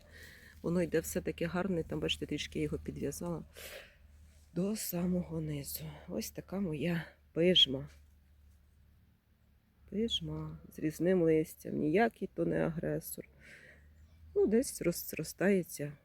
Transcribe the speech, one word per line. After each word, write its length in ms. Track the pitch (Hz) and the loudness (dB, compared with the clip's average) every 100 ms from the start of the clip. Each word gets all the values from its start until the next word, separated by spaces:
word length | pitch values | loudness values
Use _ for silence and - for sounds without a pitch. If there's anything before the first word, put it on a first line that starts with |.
| - - - - - - | -12 -20 -20 -20 -20 -8
Воно 200 | - 175 | -2 0
йде 180 | 165 160 | 2 0
все 220 | - 185 | 0 -4
таке 240 | 165 - 170 | -4 -4 -2
гарне, 380 | 175 190 170 | -2 0 -2
там, 160 | 160 156 | -2 -2
бачите, 260 | 160 - 151 | -2 -2 -2
трішки 340 | 147 - 151 | -4 -4 -2
його 180 | 151 147 | -2 -2
підв'язала. 680 | - 147 135 147 175 160 - - - - - - - - - - - 170 | -6 -6 -6 -4 -6 -6 -8 -16 -16 -16 -18 -20 -20 -20 -20 -20 -10 -2
До 200 | 196 214 | -2 -2
самого 680 | - 175 180 180 156 160 | -4 0 2 2 0 -4
низу. 420 | 156 147 135 - 156 147 - | -2 -4 -6 -8 -10 -12 -8
Ось 240 | 190 - | -6 -6
така 280 | - - 185 | -10 -8 -4
моя 440 | 196 156 165 170 - - _ | -2 0 0 0 -4 -14 _
пижма. 560 | - 180 170 - 131 147 - - - _ - - - - _ _ - _ _ _ _ _ _ _ _ - | 4 6 8 6 2 -6 -14 -20 -20 _ -20 -20 -20 -20 _ _ -20 _ _ _ _ _ _ _ _ -8
Пижма 640 | 196 233 - 156 156 156 156 - | -2 -2 -2 -4 -6 -6 -10 -14
з 100 | - | -4
різним 420 | 156 - 170 185 | -4 2 4 6
листям. 580 | 165 160 160 - - 143 | 6 6 2 -6 -6 -2
Ніякий 500 | 151 175 226 - 190 | 2 4 2 0 -8
то 120 | - 170 | -2 0
не 200 | 160 160 | 2 0
агресор. 600 | 160 151 151 - - - - - - - - - - - - - 403 | 0 -2 -4 -6 -12 -16 -20 -20 -20 -20 -20 -20 -20 -20 -20 -4 2
Ну, 120 | 359 | 6
десь 340 | 226 277 - | 4 2 0
роз-, 40 | 170 | -2
розростається 1080 | 175 - - 160 - 180 196 160 - 147 143 | -2 -6 -8 -8 2 4 4 2 -6 -8 -8